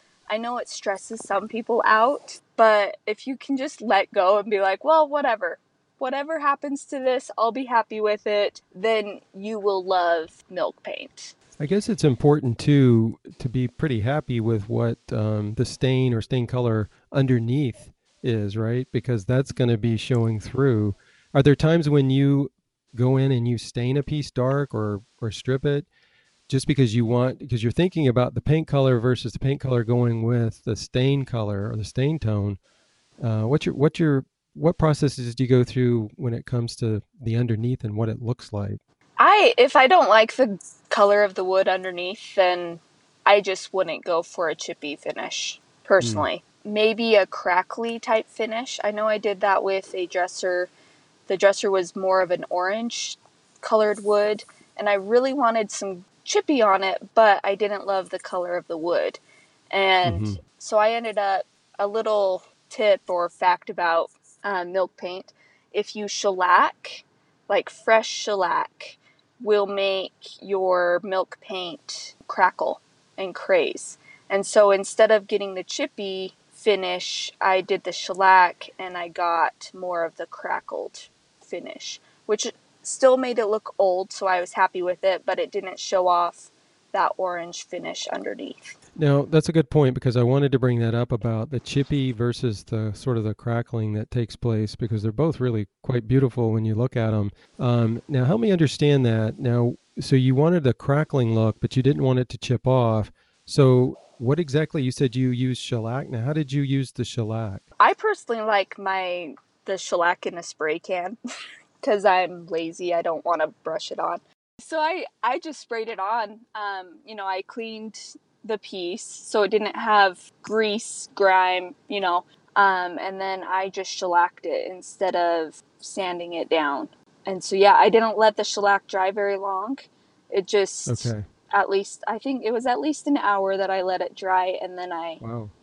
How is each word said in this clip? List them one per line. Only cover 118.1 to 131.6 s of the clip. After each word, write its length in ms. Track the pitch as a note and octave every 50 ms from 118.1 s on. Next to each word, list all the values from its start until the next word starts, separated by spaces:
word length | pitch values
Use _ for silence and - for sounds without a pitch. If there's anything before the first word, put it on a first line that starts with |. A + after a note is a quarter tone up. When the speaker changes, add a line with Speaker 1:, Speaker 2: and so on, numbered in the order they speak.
| - - _ _ _ _ -
Speaker 1:
the 140 | G#3+ A3 G#3
piece 460 | - - G3+ F#3+ F3 F3 G3 A3 -
so 380 | - - - - - - A3 G3+
it 60 | F#3
didn't 240 | A3 G#3 G#3+ - -
have 560 | A3 A#3 A3+ G#3+ G#3 G3 F#3+ F3+ - - - _ _
grease, 640 | - - G#3 A3 A3 G#3+ G3+ A3+ - - - - - - -
grime, 600 | - G3 F#3+ F#3 F#3 F#3 F#3 F#3 F3+ F3+ F3+ - _ _
you 140 | - G#3 G3+
know, 240 | F#3+ F3+ F3 F3 - _ _ _ _ _ -
um, 420 | G3+ G3 G3 F#3+ F3+ F3+ F3+ F3 -
and 200 | - G3 F#3+ F#3+
then 240 | F#3+ F#3+ F#3+ F#3+ -
I 240 | - F#3 F#3+ G3 G3
just 220 | - G3 F#3 -
shellacked 540 | - - G3 F3+ E3+ F3 F3 F3+ - - -
it 220 | E3+ C3+ F2 - -
instead 460 | F#3 F3+ - - - - G3+ F3+ F3
of 480 | F3 F3 E3+ E3+ E3 D#3+ D3 - - - _ _ _
sanding 540 | - - - G3+ F#3+ F3+ F3 E3+ F3 F3
it 160 | E3+ E3 - -
down. 400 | - D#3+ D3+ C#3+ C#3+ B2+ - - _ _ _ _ _ _ -
And 200 | G3 F#3+ F3+ -
so, 100 | - G3+
yeah, 200 | G3 G3 G3+ F#3
I 140 | - F#3 G#3+
didn't 300 | G3+ A3+ A3+ A3 G3+ G#3
let 180 | A3 G#3+ G#3
the 60 | - G#3
shellac 440 | - - G#3 G#3 G3 G3 F#3+ _ -
dry 240 | G#3 F#3+ F#3 F#3+
very 240 | G3 G#3+ G3+ G3+ G3+
long. 420 | F#3+ G3 G3 F#3+ F#3+ G#3 A#3 C#4 - - _ _ _ _ _ _ _ _ -
It 160 | - G3 F#3
just, 600 | - A3 G3+ G3 - - - - C#3 A#2+ - -
Speaker 2:
Okay. 180 | A#2 A2 G#2 G2+ - _ _ _ -
Speaker 1:
at 160 | - G3+